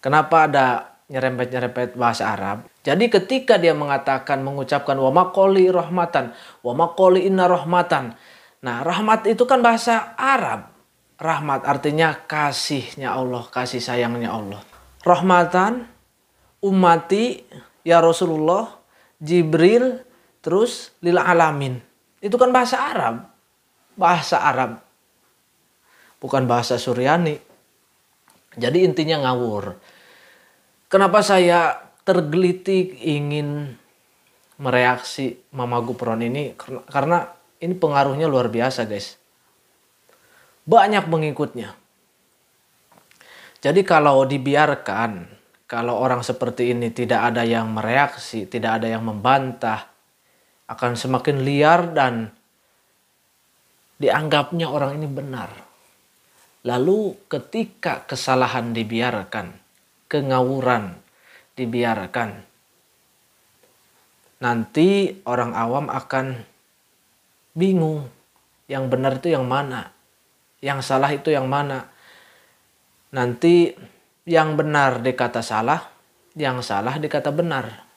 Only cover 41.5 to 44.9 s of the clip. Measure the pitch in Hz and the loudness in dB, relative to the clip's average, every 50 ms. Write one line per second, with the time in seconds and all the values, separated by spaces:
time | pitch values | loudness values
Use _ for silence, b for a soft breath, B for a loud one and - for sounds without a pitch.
41.5 | - 127 110 - - _ _ _ _ _ _ _ _ _ _ _ _ _ _ _ | -6 -12 -14 -14 -16 _ _ _ _ _ _ _ _ _ _ _ _ _ _ _
42.5 | _ _ _ _ _ _ _ _ _ _ _ _ _ B B B B B B B | _ _ _ _ _ _ _ _ _ _ _ _ _ B B B B B B B
43.5 | B B - 139 151 190 190 - 175 156 151 147 139 135 135 131 143 139 127 139 | B B -2 2 2 2 4 4 4 4 6 6 6 6 4 2 0 -2 -2 0
44.5 | 139 143 151 151 139 - - - | 2 4 4 2 2 -2 -4 -6